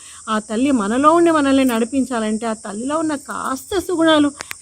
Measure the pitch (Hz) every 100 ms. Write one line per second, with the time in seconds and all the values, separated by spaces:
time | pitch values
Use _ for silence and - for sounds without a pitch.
0 | - - - 220 214 220 277 262 202 247
1 | 294 339 339 311 277 269 262 226 233 277
2 | 262 240 214 220 233 220 214 202 262 311
3 | 320 294 - 196 226 262 - 403 - 339
4 | 330 311 285 285 - -